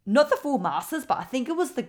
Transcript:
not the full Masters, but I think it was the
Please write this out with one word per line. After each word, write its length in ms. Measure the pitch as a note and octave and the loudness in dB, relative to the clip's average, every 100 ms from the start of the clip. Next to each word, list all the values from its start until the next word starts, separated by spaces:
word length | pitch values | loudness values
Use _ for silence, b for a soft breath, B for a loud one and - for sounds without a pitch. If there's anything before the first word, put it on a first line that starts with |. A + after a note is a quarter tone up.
not 240 | - A#3 D4 | 2 4 4
the 80 | B4 | 2
full 220 | D4 C4 | 0 0
Masters, 480 | F3 D3 - D#4+ - | 0 -2 -4 -8 -2
but 120 | - | -4
I 60 | |
think 240 | E3+ C4 B3 | -2 -4 -2
it 80 | E4 | -2
was 160 | F4+ | -2
the 100 | - | -2